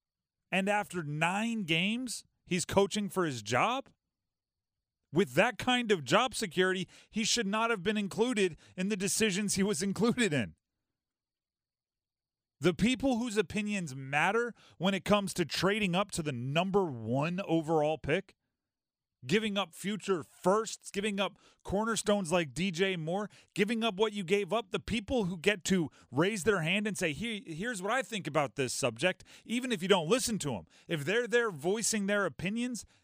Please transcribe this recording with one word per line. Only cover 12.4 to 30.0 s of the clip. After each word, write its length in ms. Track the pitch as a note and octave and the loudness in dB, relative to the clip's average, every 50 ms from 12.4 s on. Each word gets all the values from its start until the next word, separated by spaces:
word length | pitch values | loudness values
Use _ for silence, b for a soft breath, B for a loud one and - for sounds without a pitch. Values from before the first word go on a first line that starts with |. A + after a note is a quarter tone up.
| _ _ _ - | _ _ _ 0
The 120 | C3+ F3+ E3 | 0 0 2
people 440 | - F#3 A#3+ B3+ G3 C4+ C#4 B3 | 2 2 2 2 2 0 0 0
whose 180 | A3 B3 B3 G3+ | 0 -2 -2 0
opinions 580 | G#3+ F#3 - - G#3+ G#3 G#3 G#3 G3 F3 C#3 C3 | -2 -2 -2 -2 -4 -4 -2 -4 -4 -6 -6 -8
matter 600 | C#3 C3+ C3+ C#3+ D3+ E3 F#3 G#3 A#3 A#3+ A#3 - b b b b | -10 -8 -2 0 2 2 2 2 2 0 -2 -6 b b b b
when 160 | b E3 G3 G3 | b 0 0 0
it 100 | F3+ - | 0 2
comes 300 | - G#3 G#3 G3+ F3+ - | 2 2 2 2 -2 -2
to 100 | - E3 | -2 -4
trading 520 | - - - E3 F#3+ G#3 A3 G#3 F3+ E3 | -2 -2 0 2 2 2 2 0 0 0
up 160 | F#3+ G#3 G#3+ | 0 0 -2
to 100 | - E3+ | -4 -6
the 100 | D#3 D3 | -4 -4
number 540 | B2+ A#2+ B2 C3+ C#3+ E3 F#3 G3 F3+ G3+ F#3 | -4 -4 -4 -2 0 0 0 2 2 2 2
one 560 | D#3+ B2+ A2+ A2 A2 B2 C3+ D3+ E3+ F3+ F#3 - | 0 -2 -6 -4 -2 0 0 0 0 0 0 0
overall 520 | - E3 E3 D3+ D#3 E3 D#3 D3 D3+ D#3+ | 2 2 2 4 4 4 4 4 2 0
pick, 380 | - - C#3 E3 F#3+ - _ - _ _ _ _ _ _ _ _ _ _ _ _ _ _ _ _ - B2+ | -2 0 0 0 0 0 _ -16 _ _ _ _ _ _ _ _ _ _ _ _ _ _ _ _ -10 -2
giving 320 | B2 F3 A3 A3 G#3+ G3 | 2 2 2 2 0 -2
up 160 | G3+ F#3+ E3 - | -2 -4 -4 -6
future 500 | - - G3 G#3+ F3+ - G3 F#3+ D#3 - | -8 -6 -6 -6 -4 -2 -2 -2 -2 -2
firsts, 640 | - _ - - F3+ G3+ A3 A3+ - - - - - | -8 _ 0 2 4 4 4 2 -2 -8 -14 -14 -10
giving 300 | - G3 G3 G#3+ G3 G3 | -6 -4 -4 -2 -2 -2
up 180 | G3 F3 - b b b b b b | -2 -4 -4 b b b b b b
cornerstones 640 | - F3+ G3+ G#3+ A3+ G#3+ - - G#3+ G#3 G3+ F#3 D3+ | -4 -2 0 0 0 -2 -2 2 2 2 2 2 2
like 220 | F3+ F3 E3 C#3 A2+ | 2 2 2 0 -2
D 180 | D#3 F#3 G3+ | -2 -2 0
J 240 | E3 E3 F#3+ F#3+ F#3 | 0 0 0 0 0
Moore, 340 | E3 D#3 D#3+ F3+ G3+ G#3+ - b b b b b | -4 -4 -4 -4 -4 -6 -8 b b b b b
giving 300 | - G#3 G3+ A#3+ A3 A3+ | 0 2 2 2 0 0
up 120 | A3+ F#3 | 0 2
what 180 | F3+ A3 A3 G#3 | 2 0 0 0
you 100 | G#3 F#3 | -2 0
gave 300 | D#3 G3+ G#3 G3+ D3+ G3 | 2 2 2 2 0 -2
up, 180 | A#3 A3 F3+ | -2 -2 -2
the 80 | G#3 F3 | -6 -6
people 460 | - - G3 A#3 G3 - C#4 A#3+ G3 | -4 -2 -4 -4 -2 -2 -2 0 0
who 120 | E3+ F#3+ | -2 -2
get 280 | E3 C#3 G3+ G#3+ F#3+ - | 0 0 0 0 0 0
to 260 | - F#3+ F#3 D#3 A#2+ b b b b | 0 2 2 2 0 b b b b
raise 360 | A#2+ C3+ F3 G3+ A3+ F#3+ D3 | 0 2 2 2 2 0 2
their 160 | A3 G3+ F3+ | 2 2 2
hand 260 | D#3 E3 F#3+ G#3+ G#3 | 2 0 0 0 0
and 100 | A3 F#3 | -2 -2
say, 140 | - F#3 D#3+ | -2 -2 -2
"Here, 300 | C#3 C#3 G#3+ A#3 A3 G3 - | -2 -4 -6 -6 -6 -8 -8
here's 360 | E3 D#3 D#3 G#3+ B3 A#3+ F3+ | -10 -8 -6 -6 -6 -6 -4
what 100 | F3+ G3+ | -4 -2
I 100 | A#3+ C4+ | -2 -2
think 260 | A3 - A3 G3 - | -2 -4 -6 -6 -6
about 280 | D#3+ C3+ D#3 C#3+ B2 - | -2 0 0 0 0 -2
this 160 | C#3 C3 A#2 | -2 -2 -2
subject," 540 | - - C3+ A#2+ A2+ - D#3+ F#3 F3+ - - B B B B | -2 -2 -2 -2 -2 0 -2 -2 -2 -2 -10 B B B B
even 300 | - A3 B3 B3+ B3+ A3+ | -4 -4 -4 -2 -2 -4
if 80 | D#3+ | 0
you 80 | F#3 F3 | 4 4
don't 180 | G3 F3+ | 4 4